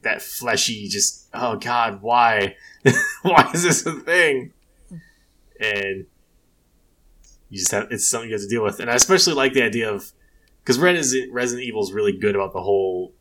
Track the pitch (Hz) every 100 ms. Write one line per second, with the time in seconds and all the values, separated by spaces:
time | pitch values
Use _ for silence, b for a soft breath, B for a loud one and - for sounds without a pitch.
0 | 117 107 - - 123 107 - 110 101 101
1 | 98 - _ - 123 107 123 120 113 98
2 | 107 120 117 107 98 - B B - -
3 | 196 - 180 165 - 160 170 170 160 156
4 | - 175 165 135 123 _ _ _ _ 170
5 | B B B _ _ - 107 101 98 95
6 | 92 _ _ _ _ _ _ _ _ _
7 | _ _ _ _ _ 98 92 101 - 113
8 | - 117 113 107 101 117 107 - 120 123
9 | - 180 - 147 135 131 117 113 110 101
10 | - _ _ _ _ _ - 123 180 175
11 | 135 131 127 120 123 123 123 110 98 101
12 | 104 92 104 101 95 92 92 98 95 90
13 | 90 _